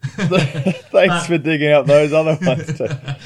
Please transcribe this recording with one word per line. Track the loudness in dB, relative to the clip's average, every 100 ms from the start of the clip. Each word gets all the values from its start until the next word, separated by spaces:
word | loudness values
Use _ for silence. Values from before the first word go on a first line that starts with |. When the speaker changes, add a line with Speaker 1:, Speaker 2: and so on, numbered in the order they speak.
Speaker 1:
<laughs> | -12
Thanks | -4 0 2 0 -2 -4 -6 -2
Speaker 2:
But | 2 2 2 -2
Speaker 1:
for | -2
digging | -2 -2 2
up | 2 4
those | 4 4
other | 2 0 0
ones | -2 -2 -4 -6
too. | -6
Speaker 2:
<laughs> | -6 -8 -12